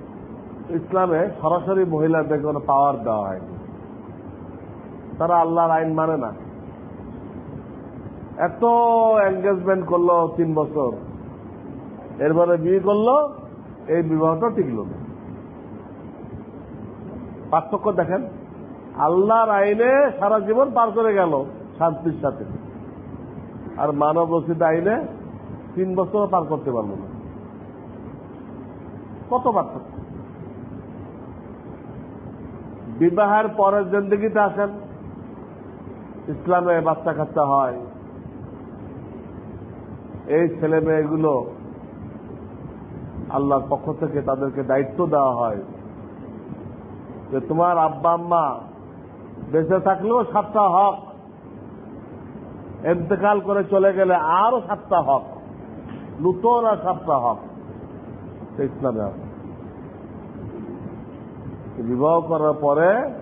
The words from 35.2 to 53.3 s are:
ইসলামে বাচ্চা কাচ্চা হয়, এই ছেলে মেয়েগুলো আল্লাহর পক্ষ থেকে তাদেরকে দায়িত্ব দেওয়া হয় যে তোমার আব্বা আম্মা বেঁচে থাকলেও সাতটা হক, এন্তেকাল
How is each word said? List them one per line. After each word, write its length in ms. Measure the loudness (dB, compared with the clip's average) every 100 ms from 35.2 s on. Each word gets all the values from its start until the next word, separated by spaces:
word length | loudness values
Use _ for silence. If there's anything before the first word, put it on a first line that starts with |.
| -14 -14 -16 -16 -16 -16 -16 -14 -14 -14 -8
ইসলামে 480 | -6 2 4 6 4
বাচ্চা 320 | 4 2 0
কাচ্চা 320 | 0 0 2 4
হয়, 300 | 4 4 -2 -8 -12 -14 -14 -14 -14 -14 -14 -14 -14 -12 -12 -12 -12 -12 -14 -12 -12 -12 -14 -12 -14 -12 -12 2
এই 160 | 4 4
ছেলে 280 | 2 2 4
মেয়েগুলো 520 | 4 4 4 2 4 2 0 -8 -14 -14 -14 -14 -12 -12 -14 -14 -14 -14 -14 -14 -14 -12 -12 -10 -4
আল্লাহর 340 | 0 2 2 2
পক্ষ 200 | -2 -2
থেকে 260 | -2 -2 -2
তাদেরকে 400 | 0 0 -2 -2
দায়িত্ব 340 | 2 2 2 0 2
দেওয়া 260 | 4 4
হয় 260 | 2 0 -2 -6 -12 -14 -14 -14 -14 -14 -14 -12 -12 -12 -14 -14 -14 -14 -14 -4
যে 120 | -4
তোমার 360 | -2 4 4 6
আব্বা 320 | 4 4 2
আম্মা 320 | 2 4 2 2 -2 -8 -16 -16 -16 -16 -16 -16 -12 0
বেঁচে 300 | 2 4 4
থাকলেও 400 | 4 2 4 2
সাতটা 400 | 4 0 2 4 6
হক, 280 | 8 6 4 -6 -18 -18 -18 -18 -16 -16 -16 -16 -16 -14 -14 -14 -14 -14 -14 -14 -4
এন্তেকাল 540 | 0 0 2 2 4